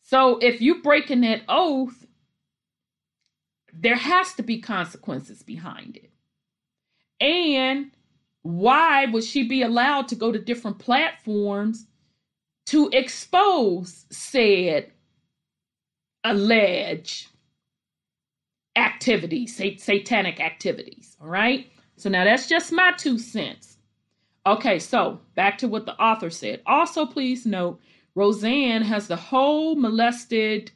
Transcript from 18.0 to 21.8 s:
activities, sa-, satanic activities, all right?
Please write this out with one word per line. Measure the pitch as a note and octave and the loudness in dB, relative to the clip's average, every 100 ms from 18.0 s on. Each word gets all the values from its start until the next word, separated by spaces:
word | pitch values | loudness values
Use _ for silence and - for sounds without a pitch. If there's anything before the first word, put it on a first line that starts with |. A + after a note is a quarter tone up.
| _ _ _ _ _ _ _ | _ _ _ _ _ _ _
activities, | - A3 - - G#3+ E3 - A#3 - | -2 -2 -2 0 0 -2 -6 -6 -6
sa-, | G3 - | -8 -6
satanic | - G3+ - A3+ F#3 - | -2 -2 0 -2 -2 -4
activities, | E3 - F#3+ - - - - _ | -8 -6 -6 -6 -10 -20 -20 _
all | D3+ | -8
right? | F3+ A3+ C4+ - _ | 0 0 0 -6 _